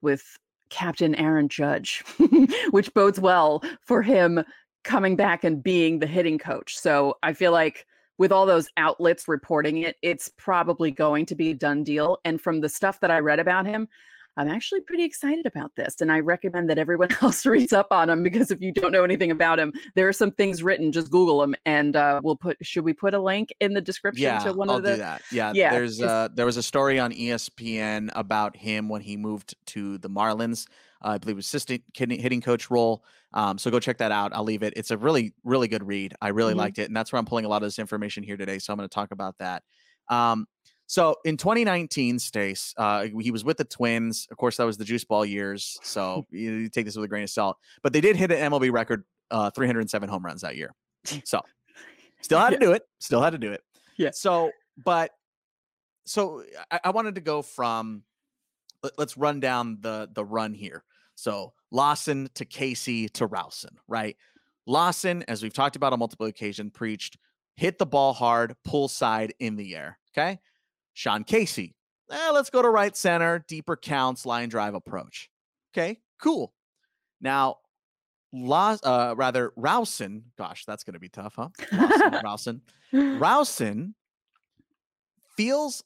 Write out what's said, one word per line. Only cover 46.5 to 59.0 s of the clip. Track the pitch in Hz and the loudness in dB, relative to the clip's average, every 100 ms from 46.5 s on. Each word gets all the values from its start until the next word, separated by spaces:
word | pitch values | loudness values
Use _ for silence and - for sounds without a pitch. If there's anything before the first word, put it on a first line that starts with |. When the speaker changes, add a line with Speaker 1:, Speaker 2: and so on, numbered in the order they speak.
Speaker 2:
you | 110 113 | -6 -6
take | 120 107 | -6 -6
this | 107 | -6
with | |
a | 104 | -8
grain | 104 | -8
of | 101 | -6
salt. | - 98 - _ _ | -4 -4 -4 _ _
But | 139 | -2
they | 151 | 4
did | 190 196 | 4 4
hit | 180 | 2
an | 156 | 2
M | 147 | 2
L | 143 | 2
B | 127 | 2
record, | 117 110 110 - _ - | 0 0 -4 -6 _ -6
uh, | 113 101 | -2 -2
three | - 123 | 0 -2
hundred | 117 107 | 0 -2
seven | 107 101 | -4 -4
home | 95 | -8
runs | 87 87 | -8 -10
that | 87 64 | -10 -10
year. | 71 _ _ _ | -12 _ _ _
Speaker 1:
<laughs> | - 147 | -12 -12
Speaker 2:
So | - 101 - _ _ - - - _ _ | -6 -6 -6 _ _ -20 -20 -20 _ _
still | - 160 | 2 4
had | 214 | 6
Speaker 1:
Yeah. | 240 | 6
Speaker 2:
to | |
do | 202 | 4
it. | 214 - - | 4 0 -12
Still | - 120 | 0 2
had | 156 | 2
to | 156 | 0
do | 107 | -6
it. | 101 _ _ _ - | -10 _ _ _ -4
Speaker 1:
Yeah. | 147 | -4
Speaker 2:
So, | - 196 170 160 - _ - | -2 0 2 0 -4 _ -6
but, | 185 165 160 _ _ _ _ _ _ _ _ _ - | 0 0 0 _ _ _ _ _ _ _ _ _ -8
so | 214 190 139 - 82 - | -2 -2 -4 -16 -16 -6
I, | 170 | -4
I | 185 | -2
wanted | 214 214 185 | -2 -2 -6
to | |
go | 156 147 | -4 -4
from, | 147 - 120 113 110 107 _ _ _ _ _ _ _ _ | -4 -4 -2 -2 -4 -10 _ _ _ _ _ _ _ _
let, | - | -10
let's | - | -6